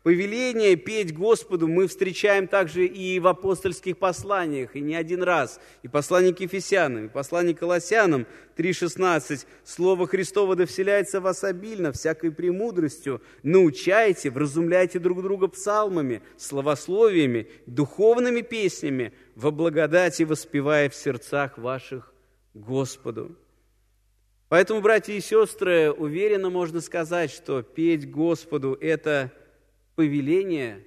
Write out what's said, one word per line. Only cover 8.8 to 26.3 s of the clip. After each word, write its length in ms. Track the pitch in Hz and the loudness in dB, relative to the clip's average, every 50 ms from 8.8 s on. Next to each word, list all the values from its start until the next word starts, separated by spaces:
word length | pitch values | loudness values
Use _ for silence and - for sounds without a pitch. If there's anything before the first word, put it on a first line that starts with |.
| 180 165 - - 190 185 170 156 - - 151 131 - _ - _ _ | -4 -6 -2 0 0 2 2 0 0 -4 -8 -8 -8 _ -20 _ _
«Слово 440 | - - - 175 185 190 175 180 | -16 -6 0 2 2 2 2 0
Христово 480 | - - 190 185 - - 208 202 185 190 | -2 -2 -4 -4 -2 0 0 2 2 2
да 100 | 175 180 | 0 0
вселяется 540 | - - - 190 196 202 202 185 - - 196 | -2 0 -2 0 2 2 2 0 0 -4 -2
в 40 | 180 | -2
вас 200 | 190 175 - - | -2 -2 -2 -4
обильно, 480 | 196 185 180 196 220 220 196 175 147 | -6 -6 -6 -10 -12 -6 -4 -4 -4
всякой 400 | 127 - - 160 160 156 - 165 | -4 -2 -4 -4 -4 -2 -4 -4
премудростью. 920 | 151 - 170 180 175 190 220 240 196 175 160 143 - - - 143 127 113 - - - _ - | -4 -2 -2 -2 -2 -2 -4 -4 -2 -2 -2 -2 -4 -8 -8 -6 -6 -6 -10 -20 -20 _ -2
Научайте, 880 | 139 175 190 185 160 131 - - 170 190 220 226 208 175 - - 143 | 4 6 6 6 6 2 0 0 2 4 4 4 4 2 0 -4 -4
вразумляйте 680 | 120 135 151 143 135 165 170 165 175 180 185 175 - 180 | -2 -2 -2 -2 0 -2 0 2 4 2 2 2 0 -2
друг 220 | 170 180 180 180 | -2 -2 -2 -2
друга 260 | 185 190 202 190 190 180 | -2 -4 0 0 -2 -2
псалмами, 760 | - - - 202 208 214 214 196 185 170 143 127 117 101 - - - | -2 -6 -4 -2 0 0 0 0 0 -2 -2 -2 -4 -6 -8 -18 -20
славословиями, 1080 | - - - 139 139 135 147 147 131 - - 185 208 233 220 190 165 147 127 120 117 107 - - - _ | -18 -14 -8 -6 -2 0 0 -2 -2 -2 -2 2 4 4 6 6 4 2 2 0 -2 -6 -8 -18 -20 _
духовными 720 | - 120 131 147 - - - 202 220 233 240 247 247 240 240 | -8 -2 -2 -2 -2 0 4 6 6 6 6 2 2 0 -2
песнями, 720 | 226 240 233 226 202 175 - - - 147 135 127 120 107 - _ _ _ _ | -4 -4 -4 -2 -2 -2 -2 -2 -4 -4 -2 -2 -4 -6 -8 _ _ _ _
во 160 | 110 117 151 | -2 -2 -2
благодати 720 | 156 147 165 170 151 160 156 143 156 180 180 175 170 - 165 | 0 0 -2 0 2 0 0 4 4 4 4 2 0 0 0
воспевая 680 | 156 156 147 - - - 143 135 147 151 147 143 135 | 0 0 -4 -4 -6 -4 -2 0 2 2 2 2 0
в 60 | - | -2
сердцах 640 | - - 147 127 120 - - - 143 143 131 - - | -4 -6 -4 -4 -6 -8 -4 -4 -4 -4 -4 -8 -10
ваших 540 | 117 123 131 127 - - 135 131 - _ _ _ _ _ _ _ _ _ _ | -8 -8 -8 -8 -10 -14 -14 -14 -14 _ _ _ _ _ _ _ _ _ _
Господу». 840 | 110 104 113 131 135 135 127 - - _ 120 113 117 - - 170 _ _ _ _ _ _ _ _ _ _ _ _ _ _ _ _ _ _ _ _ _ _ | -20 -10 -4 -2 -2 -2 -4 -8 -12 _ -10 -10 -10 -12 -12 -16 _ _ _ _ _ _ _ _ _ _ _ _ _ _ _ _ _ _ _ _ _ _
Поэтому, 340 | _ 160 170 190 190 220 220 | _ 4 4 4 4 0 2
братья 320 | 196 214 226 208 - - 208 | 4 4 4 4 0 -2 -8
и 60 | 202 | -8
сестры, 720 | - - 214 220 214 - - - 196 185 175 165 156 151 | -4 2 4 4 4 4 0 -4 0 2 4 4 4 2
уверенно 580 | 147 - 156 147 151 180 202 214 | 0 -2 -4 -4 -2 -2 0 2